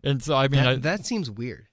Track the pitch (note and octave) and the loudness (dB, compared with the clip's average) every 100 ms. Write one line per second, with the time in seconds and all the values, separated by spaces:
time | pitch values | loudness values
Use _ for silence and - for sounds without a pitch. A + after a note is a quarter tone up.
0 | D3 C#3 B2 C#3 C3+ C#3 C3 B2+ C#3+ G3 | -2 -2 0 2 4 4 4 2 0 -4
1 | - A3+ C#3 G#2 A#2+ D#2 - | -4 -4 -6 -8 -10 -10 -18